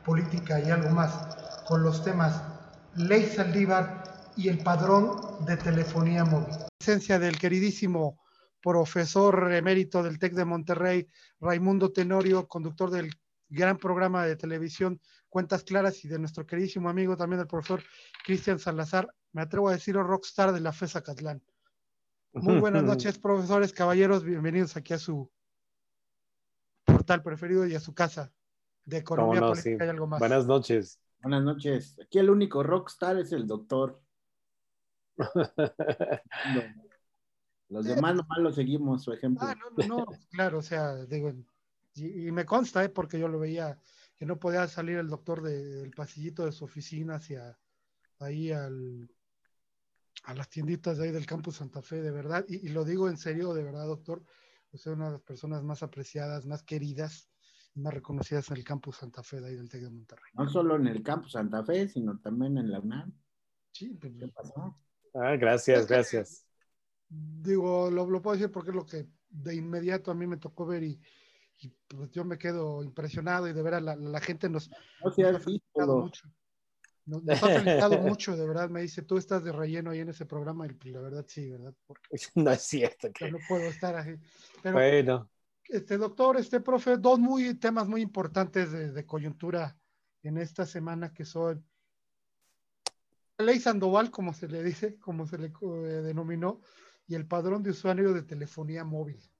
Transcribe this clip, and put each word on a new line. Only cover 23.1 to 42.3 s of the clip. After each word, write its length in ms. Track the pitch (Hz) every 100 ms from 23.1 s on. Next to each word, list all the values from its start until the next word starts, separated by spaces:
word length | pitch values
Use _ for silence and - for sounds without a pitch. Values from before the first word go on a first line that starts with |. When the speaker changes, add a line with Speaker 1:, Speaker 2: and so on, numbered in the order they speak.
| -
Speaker 1:
profesores, 540 | 202 202 180 202 196
caballeros, 500 | - 175 180 190 196
bienvenidos 540 | 165 170 160 175 170 160
aquí 180 | 139
a 40 | 165
su 300 | 165 151 131 _ _ _ _ _ _ _ _ _ _ _ _ _ _ _
portal 380 | - - - 175
preferido 440 | 165 156 175 185 180
y 80 |
a 60 | 160
su 140 | 160
casa 380 | 151 170 160 135 _ _ _ _ _
de 140 | - 160
economía, 420 | 156 160 113 117
Speaker 2:
Cómo 100 | 113
no, 40 |
Speaker 1:
política 300 | 110 117 113
Speaker 2:
sí. 20 | 165
Speaker 1:
y 40 |
algo 160 | 160 156
más. 120 | 151
Speaker 2:
Buenas 280 | 117 131 123
noches. 540 | 135 - 117 95 - _ _
Speaker 3:
Buenas 200 | 131 139
noches. 540 | 139 143 143 131 - -
Aquí 140 | - 190
el 100 | 196
único 340 | 202 202 139
rockstar 540 | 143 180 180 - 180 190
es 140 | 175
el 140 | 160 110
doctor. 540 | 107 - 131 131 131 _ _ _ _ _ _ _ _ _ _ _ -
Speaker 2:
<laughs> 1080 | 131 175 147 - 151 - 151 - 170 147 - - 139
Speaker 3:
No. 80 | 127 113 107 - _ _ _ _ _ _ _ _
Los 180 | 104 110
Speaker 1:
Sí. 80 |
Speaker 3:
demás 200 | 123 160
nomás 240 | 180 156 165
lo 140 | 165
seguimos, 500 | 143 127 147 143 127
su 100 | 123
ejemplo. 340 | 113 131 127 262
Speaker 1:
Ah, 60 |
no, 320 | 262 240 233 208
no, 120 | 240
no, 60 | 233 151 _
claro, 280 | 175 185 156
o 40 |
sea, 440 | 156 165 147 135 127
digo, 260 | 151 147 127 120 _ _ _ _
y, 340 | 143 160 190
y 40 | 165